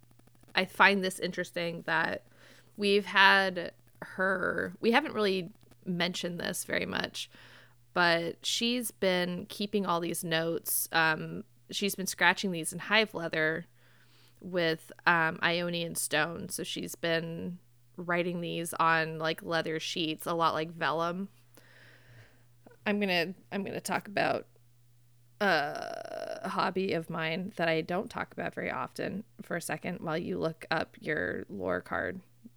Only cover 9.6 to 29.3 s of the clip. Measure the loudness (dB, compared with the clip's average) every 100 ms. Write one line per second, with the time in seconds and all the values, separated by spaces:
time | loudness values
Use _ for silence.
9.6 | -2 0 0 0 0 -4 -2 0 0 -2
10.6 | -2 -2 0 4 4 2 -4 -10 -12 _
11.6 | -10 -2 -2 -2 -4 2 4 4 0 -2
12.6 | -4 -6 0 2 2 -2 -4 0 2 0
13.6 | -6 -20 -20 -20 -20 -20 -20 -16 -6 0
14.6 | 2 0 -6 0 4 4 4 2 0 0
15.6 | -2 -2 -4 -4 0 2 0 -2 -8 -8
16.6 | -6 -6 -8 -4 0 0 0 -6 -6 -8
17.6 | -14 _ -20 -12 -2 0 2 -2 -4 -4
18.6 | -4 2 4 4 2 -2 -2 -2 -2 -2
19.6 | 0 -4 -4 -2 -2 -4 -2 2 2 2
20.6 | -4 -2 -2 0 -2 -2 -8 -12 -20 -20
21.6 | -20 -20 -20 -20 -20 -20 -20 -20 -20 -20
22.6 | -20 -6 -2 0 2 2 0 -4 -8 -6
23.6 | -4 -6 -2 -4 -2 0 0 0 -4 -20
24.6 | -20 _ -20 -20 -20 -20 -18 0 4 4
25.6 | 2 -4 -8 -8 -10 -8 -8 -6 -4 0
26.6 | 0 2 0 0 -2 -4 -2 -2 -4 -2
27.6 | 2 2 0 -2 -4 -6 -8 -6 -6 -4
28.6 | -4 -4 -6 -6 -6 -6 -10